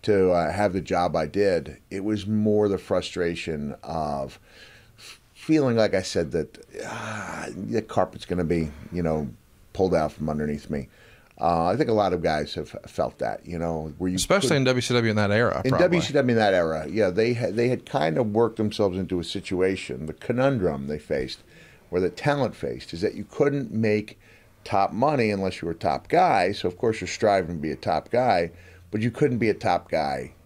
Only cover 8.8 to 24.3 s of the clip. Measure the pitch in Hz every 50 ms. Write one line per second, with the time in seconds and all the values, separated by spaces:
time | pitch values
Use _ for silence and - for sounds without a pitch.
8.8 | - - - 87 85 82 78 78 76 67 - - _ _ _ _ - _ _ -
9.8 | 95 95 87 82 78 76 - - 76 78 76 76 76 76 73 73 - - 76 71
10.8 | 65 - _ - - - - - - _ _ - - 82 85 85 82 87 98 123
11.8 | 160 - 113 107 101 95 90 85 85 85 78 76 76 - - 87 76 - - -
12.8 | - - - - 78 60 - - - 57 50 - - 71 87 82 85 85 82 78
13.8 | 78 78 73 - 92 92 92 90 - - 185 202 170 123 160 139 131 127 127 127
14.8 | 117 - 123 120 117 110 107 107 104 98 101 107 120 107 - - 90 - 127 165
15.8 | 175 180 175 170 160 - 139 147 131 123 120 113 110 101 95 90 85 80 80 78
16.8 | 78 73 82 107 107 92 87 95 113 117 123 117 123 87 98 113 120 127 127 -
17.8 | - - - 139 151 160 160 143 123 107 104 110 117 110 110 - 107 107 104 -
18.8 | 107 98 87 95 92 85 92 90 85 - - 101 92 - 95 90 92 95 98 92
19.8 | - - 65 64 76 78 76 - - - 120 123 131 139 139 120 92 82 76 69
20.8 | 69 69 76 76 - - 78 69 65 65 - - - - - - - - - -
21.8 | - - - 90 92 87 - - - 147 143 143 131 104 - - - 69 60 64
22.8 | - - - 82 92 107 - - 104 - - - 147 143 143 143 135 110 - 110
23.8 | 110 107 107 107 104 - - - _ -